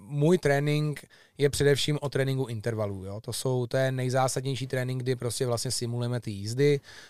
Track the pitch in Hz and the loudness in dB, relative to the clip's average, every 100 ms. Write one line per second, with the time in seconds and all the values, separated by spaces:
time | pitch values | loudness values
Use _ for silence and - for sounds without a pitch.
0 | 101 147 151 180 143 139 147 151 151 143 | -6 2 4 4 4 4 4 2 0 -4
1 | - - _ - 139 - 143 139 - 147 | -12 -20 _ 0 2 4 4 4 2 0
2 | 143 135 135 131 123 113 117 110 104 95 | -2 -2 0 0 -4 -4 -4 -2 -4 -4
3 | 95 104 120 107 131 127 120 131 131 131 | -8 -10 -8 -4 -2 0 0 0 0 0
4 | 127 131 131 139 131 123 131 131 127 127 | 0 2 2 0 -4 -6 -4 -4 -4 -4
5 | 127 123 123 - 127 117 127 - 117 120 | -2 -2 -2 -2 -2 -2 -2 -4 -4 -4
6 | 120 123 113 98 104 123 143 143 - - | -4 -4 -6 -8 -6 2 4 4 -2 -20
7 | - | -20